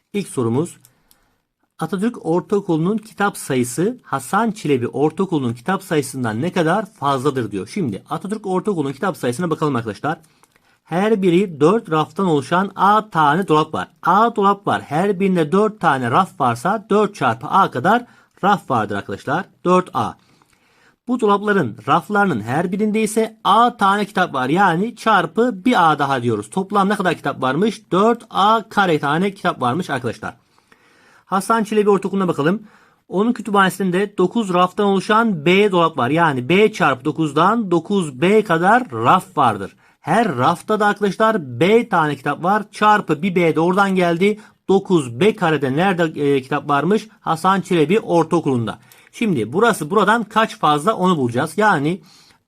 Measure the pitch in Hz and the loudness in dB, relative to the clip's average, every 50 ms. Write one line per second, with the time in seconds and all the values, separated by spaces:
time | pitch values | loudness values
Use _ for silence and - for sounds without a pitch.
0 | _ _ - 202 - - - 135 120 113 113 131 170 180 - - _ _ _ _ | _ _ -8 -8 -8 -6 -4 -2 -2 0 0 -2 -2 -4 -8 -16 _ _ _ _
1 | _ _ _ _ _ _ _ _ _ _ _ _ _ _ _ - 160 156 214 180 | _ _ _ _ _ _ _ _ _ _ _ _ _ _ _ -10 -8 -6 -4 -4
2 | 208 240 240 - - 165 165 180 165 - 214 202 202 - 165 156 160 185 220 214 | -4 -4 -4 -6 -4 -2 -2 -2 -2 -2 -4 -4 -2 -2 -2 -2 0 -2 -2 -4
3 | - - - - 202 202 - - - - 139 127 120 120 - - 170 226 254 - | -6 -10 -6 -4 -4 -4 -4 -6 -6 -4 -2 -2 -2 -2 -2 -4 -4 -4 -4 -6
4 | _ - 135 135 131 - - 202 233 226 - - - 156 143 127 120 113 - 127 | _ -8 -8 -8 -4 -2 -2 0 0 -2 -4 -4 -2 0 0 0 -2 -4 -2 -2
5 | 147 156 156 - 196 185 165 147 131 117 117 120 - - 190 190 - - 170 151 | -2 0 0 -2 -4 -2 -2 -2 -2 -4 -6 -6 -4 -4 -4 -4 -4 -2 -2 -2
6 | 135 - - 131 123 110 107 110 147 180 180 190 160 160 175 214 208 - _ - | -2 -4 -6 -6 -4 -4 -4 -4 -4 -4 -2 0 0 0 0 -2 -4 -6 _ -6
7 | 139 143 139 131 123 147 135 131 113 101 101 95 95 - - 208 170 120 95 - | -2 -2 -2 0 0 -2 -2 -2 -4 -4 -6 -8 -8 -6 -6 -6 -4 -4 -6 -8
8 | - - 151 160 - 190 214 214 208 190 185 185 - 214 202 160 139 139 135 - | -8 -10 -10 -8 -8 -8 -10 -8 -6 -4 -4 -4 -2 -2 -2 -2 -4 -4 -4 -4
9 | 214 190 160 - - 123 120 143 180 175 160 - 160 151 135 117 113 110 101 - | -4 -4 -4 -4 -4 -4 -4 -2 -4 -4 -2 -2 -2 -2 -2 -2 -4 -6 -8 -6
10 | - 143 165 - _ _ _ _ _ _ _ _ _ _ _ _ _ - 160 175 | -6 -6 -6 -6 _ _ _ _ _ _ _ _ _ _ _ _ _ -6 -4 -2
11 | 202 220 226 202 190 180 165 180 208 190 160 127 147 165 208 233 226 165 160 156 | 0 2 2 2 2 4 4 2 2 0 0 2 2 4 2 2 0 -2 -2 -2
12 | 151 - - - 196 180 156 143 127 - 170 180 202 190 - - 180 196 208 214 | -2 -2 -4 -2 0 0 0 0 0 0 0 -2 -2 -2 -2 0 2 4 4 2
13 | 214 214 - 165 151 143 147 185 196 - 151 151 156 156 - 95 90 - _ _ | 0 -2 0 2 2 2 2 2 2 2 2 2 2 0 -4 -8 -8 -10 _ _
14 | - 160 180 202 226 226 214 214 196 196 202 196 - 156 110 98 98 - 143 160 | 0 2 2 2 2 2 0 2 2 2 2 0 -2 -2 -2 -2 -4 -4 -4 -2
15 | 190 208 202 175 196 190 185 175 160 147 175 196 214 214 214 - - 165 139 131 | 0 -2 -2 0 0 0 0 0 0 0 2 2 2 0 -2 -2 0 0 0 0
16 | 123 117 131 175 190 - - - 139 120 117 120 - 180 214 220 196 - 202 214 | 0 0 0 0 0 -2 -2 -2 0 0 0 -2 -2 -2 -4 -4 -2 -2 0 0
17 | 208 202 208 - 147 123 113 120 151 - - 190 190 151 - 127 120 180 220 247 | 0 0 -2 -2 -2 -2 -2 -4 -4 -2 2 2 2 2 0 -2 0 2 0 0
18 | 247 - _ _ _ _ _ _ - 196 202 - - - 131 113 107 101 104 98 | -2 -6 _ _ _ _ _ _ 0 0 0 0 -2 -2 -2 -2 -2 -2 -6 -8
19 | - - 101 95 - 123 143 175 - - _ _ - 170 185 180 175 - - 131 | -8 -8 -10 -10 -6 -4 -4 -4 -6 -8 _ _ 0 2 2 2 0 0 -4 -4
20 | 110 90 80 - _ _ _ _ _ _ _ _ _ _ _ _ _ _ _ _ | -4 -4 -8 -12 _ _ _ _ _ _ _ _ _ _ _ _ _ _ _ _
21 | _ - 254 247 226 202 202 202 208 208 202 196 143 113 - - - 139 151 170 | _ -6 -4 0 2 2 2 2 2 0 0 0 0 -2 -6 -6 -2 0 0 0
22 | - - 208 202 202 190 143 104 104 117 127 156 180 180 202 196 220 214 202 220 | 0 0 0 0 0 0 0 -2 -4 -4 -4 -2 -2 -2 -2 -2 -2 -2 0 0
23 | 220 208 - 226 220 220 220 _ - 170 196 220 240 240 240 - 208 190 196 208 | -2 -2 0 -2 -2 -2 -4 _ 0 2 4 4 4 2 2 0 0 2 2 0
24 | 208 202 - 196 180 135 127 131 127 127 156 190 202 185 160 170 208 240 - - | -2 -4 -2 -2 -2 -2 -2 -4 -2 0 2 2 2 2 2 0 -2 -4 -6 -4
25 | - 226 214 185 165 160 - 220 240 254 208 185 180 254 233 185 170 160 151 139 | 0 2 2 2 2 0 0 0 0 0 -2 -2 -2 0 2 4 4 4 4 2
26 | 143 135 139 127 120 120 110 104 101 - - 185 190 190 202 202 190 196 214 - | 0 -2 -2 0 0 0 -2 -2 -4 -6 -6 -6 -4 -2 0 0 0 0 0 0
27 | 180 175 156 - - 147 127 113 131 127 131 156 202 233 - - _ - 165 185 | -2 -2 -2 -2 -4 -6 -4 -2 -2 -2 0 0 0 -2 -2 -4 _ -2 0 2
28 | 208 233 233 233 - - - 180 190 214 226 226 - - - 208 196 180 160 147 | 2 2 2 0 -4 -6 -2 0 2 2 2 0 -2 -2 -2 0 0 2 0 0
29 | 147 139 147 165 190 202 196 - - 175 156 - 123 123 127 175 180 - 143 127 | 0 -2 -2 0 -2 -4 -4 -4 -4 -4 -4 -2 -2 -2 -2 -2 -4 -6 -6 -6
30 | 123 117 104 - - 87 - _ _ _ _ _ _ _ _ _ _ _ _ _ | -6 -6 -8 -8 -10 -14 -14 _ _ _ _ _ _ _ _ _ _ _ _ _
31 | _ _ _ _ _ - 180 196 190 - 226 226 208 214 214 214 208 208 202 185 | _ _ _ _ _ -4 -4 -2 0 0 0 0 0 0 0 2 4 4 2 2
32 | - 185 196 196 190 175 156 - 143 165 196 220 - - _ _ _ _ _ _ | 0 -2 -2 -2 -2 -2 0 0 0 0 0 -2 -4 -12 _ _ _ _ _ _
33 | _ - - 180 214 247 - - 196 226 202 202 190 180 - - 196 185 170 190 | _ -6 -2 0 0 0 -2 -4 -4 -2 2 2 2 2 0 -2 -2 -2 0 -2
34 | 208 202 - - 180 180 - 233 220 185 175 180 180 180 - - 208 202 196 190 | -2 -2 0 0 0 0 0 -2 -2 0 2 2 2 2 0 0 0 2 2 0
35 | 185 - 214 220 233 226 196 151 139 170 185 196 208 214 185 175 170 160 160 135 | 0 2 2 2 2 0 0 0 2 2 4 4 4 4 2 2 2 2 0 -2
36 | 120 123 151 165 170 156 135 127 123 127 175 196 220 214 214 - 175 147 131 120 | -2 0 2 2 2 2 0 0 -2 0 2 4 4 2 2 2 0 0 0 0
37 | 127 156 - 160 160 151 135 151 170 196 233 240 220 185 170 165 165 - 208 196 | -2 -4 -2 -2 -2 -2 0 2 2 2 2 0 0 0 -2 -2 0 0 -2 -2
38 | 170 147 127 123 165 185 214 220 208 214 170 160 175 190 226 247 247 165 123 110 | -2 -4 -4 -2 0 2 4 2 2 2 0 0 2 4 2 2 2 -2 -6 0
39 | 117 135 170 185 - - - 151 139 117 104 98 98 90 - _ _ _ _ _ | 2 4 2 2 2 -2 -2 0 2 2 0 -2 -6 -12 -14 _ _ _ _ _
40 | - 143 170 220 240 196 139 120 127 156 175 - - - 214 202 208 208 202 202 | -4 -2 0 0 0 0 0 0 2 2 0 0 -2 -4 -2 0 0 0 0 0
41 | 208 202 - - 220 220 220 208 147 127 123 117 160 190 220 240 233 - 190 170 | -2 -2 0 0 0 0 0 0 -4 -6 -4 0 2 4 4 2 2 2 0 0
42 | 156 151 143 127 - 147 143 - 151 180 208 214 208 - - - 214 214 214 208 | 0 0 -2 -4 -6 -6 -6 -2 -2 0 0 -2 -2 -6 -4 0 2 4 4 4
43 | - - 175 143 175 202 170 180 175 160 143 151 165 180 180 202 196 196 190 185 | 2 -2 -2 -2 -2 -2 0 2 2 2 2 2 2 2 2 2 2 2 2 0
44 | 175 170 170 165 190 208 214 208 - - _ _ _ - 190 196 196 - 185 165 | 0 0 2 2 2 0 0 -2 -8 -20 _ _ _ 0 0 0 2 2 0 0
45 | 135 123 117 120 180 220 214 - 185 160 156 139 143 127 131 151 185 202 190 170 | 0 -2 -2 0 0 0 2 0 0 0 0 0 0 -2 0 0 0 0 0 0
46 | 170 160 - - 147 143 143 135 123 - 151 143 139 147 143 143 151 175 214 226 | -2 -2 -2 -2 0 0 0 0 -2 -4 -6 -6 -2 -2 0 0 2 2 0 0
47 | - - _ _ - 156 160 156 - 185 196 190 180 - 185 165 147 147 196 220 | -2 -6 _ _ -6 -4 -4 0 0 0 0 0 0 0 0 2 2 2 2 0
48 | - - 175 170 156 160 175 165 - 143 131 120 113 104 - - _ - - _ | 0 0 0 0 2 2 0 -2 0 0 -2 -2 -4 -6 -8 -12 _ -20 -20 _
49 | _ _ - - 240 208 170 120 104 110 131 185 233 233 202 - 165 147 147 214 | _ _ -8 -4 -2 -2 0 -2 -2 -2 0 0 2 2 2 0 -4 -2 0 2
50 | 196 196 220 240 220 - - 214 220 220 - - - 156 147 147 151 220 - - | 2 2 2 0 -2 -2 -2 -2 -2 -2 -2 -2 0 0 0 0 0 -2 -2 0
51 | 180 185 180 147 127 120 110 123 151 151 - 208 208 214 185 143 139 156 180 - | 2 2 2 2 0 -2 -2 -2 -4 -4 -2 0 2 2 2 2 0 -2 -4 -6
52 | - - _ _ _ _ _ _ _ | -8 -16 _ _ _ _ _ _ _